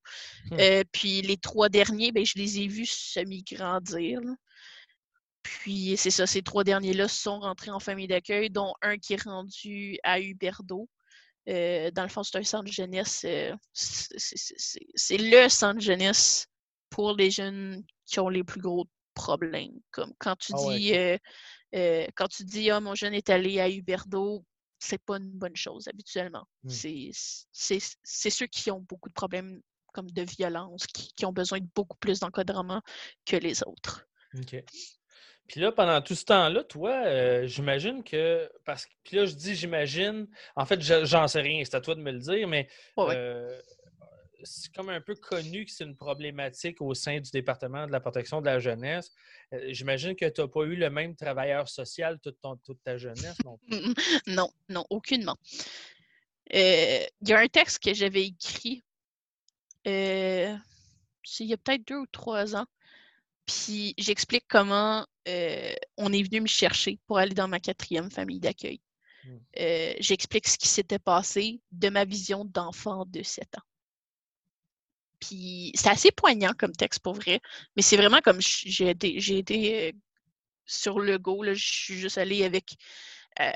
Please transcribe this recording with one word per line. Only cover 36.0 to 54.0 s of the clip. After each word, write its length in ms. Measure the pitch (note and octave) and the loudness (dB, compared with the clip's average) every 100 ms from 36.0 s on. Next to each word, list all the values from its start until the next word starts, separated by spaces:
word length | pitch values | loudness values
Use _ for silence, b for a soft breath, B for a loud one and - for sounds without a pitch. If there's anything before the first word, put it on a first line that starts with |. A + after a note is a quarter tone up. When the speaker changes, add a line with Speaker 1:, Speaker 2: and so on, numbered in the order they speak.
Speaker 1:
tout 140 | C#3 | 2
ce 100 | F3 | -4
temps-là, 400 | - G3+ D#3+ F#3+ | 6 6 6 2
toi, 260 | - D3 F#3+ | -2 -4 -2
euh, 560 | C4 A3 C3+ B2+ B2 B2+ | 0 2 4 4 2 0
j'imagine 560 | B2+ C#3+ C#3 F#3 C4 | -2 0 0 -2 -6
que, 460 | A3 D#3 E3 E3+ D#3+ - | -4 0 2 2 -2 -8
parce 220 | - C#3 - | -10 -10 -12
que, 60 | _ | _
puis 140 | - F#3+ | -4 0
là, 100 | G3 | 0
je 80 | |
dis 200 | D3 E3+ | -2 -6
j'imagine, 720 | F#3 E3+ E3 D3 D3+ G3+ G#3+ G#3+ B B - | -6 -2 0 0 0 -2 -2 -8 B B -4
en 80 | |
fait, 160 | C3+ F#3+ | 0 0
je, 240 | D3 E3 | 6 4
j'en 240 | D#3 E3 D3+ | 6 6 6
sais 140 | D#3 | 2
rien, 200 | C#3+ D#3 | 0 -2
c'est 100 | C3+ | -2
à 60 | C3 | -4
toi 120 | B2 | -4
de 60 | D#3+ | -4
me 120 | D3 | -6
le 60 | B2 | -6
dire, 300 | B2+ G3 G3+ | -2 -2 0
mais, 180 | D3+ C3 b b - | 0 -2 b b 0
Speaker 2:
Ouais, 80 | D#3 | 0
ouais. 80 | |
Speaker 1:
euh, 460 | B2+ B2 A#2+ A#2+ B3 - _ _ _ - - _ _ | 0 -4 -8 -10 -14 -18 _ _ _ -20 -20 _ _
c'est 320 | - - - | -18 -16 -14
comme 140 | - F#3+ | -12 -8
un 140 | F3 | -8
peu 120 | D3 | -8
connu 500 | G#3 - F3+ D#3+ F#3 G#3 | -10 -6 -6 -6 -10 -12
que 40 | |
c'est 140 | - | -12
une 120 | D#3 C#3 | -14 -10
problématique 840 | C#3+ C#3+ D3 C#3+ C#3 C3 E3+ E3+ | -8 -6 -8 -8 -8 -6 -10 -6
au 140 | C#3 | -6
sein 260 | B2+ - D3 | -4 -4 -4
du 100 | C3+ | -4
département 560 | C3+ C3 B2+ C3 C#3 D3 | -4 -4 -4 -6 -8 -4
de 60 | |
la 80 | C#3 | -4
protection 400 | B2+ B2 A#2+ D#3 | -2 -4 -4 -2
de 60 | C#3+ | 0
la 120 | B2+ | 2
jeunesse. 520 | B2 A2+ C3 E3+ E3+ b b b b | 0 -2 -4 -6 -8 b b b b
Euh, 160 | B2+ C3 | -10 -8
j'imagine 480 | B2 C3+ C3+ E3 F#3 | -6 -2 -2 -2 -2
que 80 | |
t'as 240 | E3 D#3 D3+ | -2 0 -2
pas 140 | D#3 | -2
eu 140 | D3+ F3 | -2 0
le 120 | D#3+ | 0
même 260 | C#3+ E3 | 0 -6
travailleur 540 | E3+ D3 C3 C3+ C#3+ C3+ | -6 -6 -2 0 -2 -2
social 500 | - B2 - E3 D#3+ | -8 -10 -4 -4 -4
toute 180 | D3 B2+ | -10 -12
ton, 160 | C#3 B2+ | -12 -12
toute 260 | - B2+ | -14 -12
ta 140 | - B2 | -8 -8
jeunesse 400 | B2 A#2 D#3+ E3+ | -8 -10 -10 -6
non 140 | - A2+ | -8 -10
plus. 100 | - | -8
Speaker 2:
<laughs> 580 | A3 F#3+ B3 | -6 -2 -2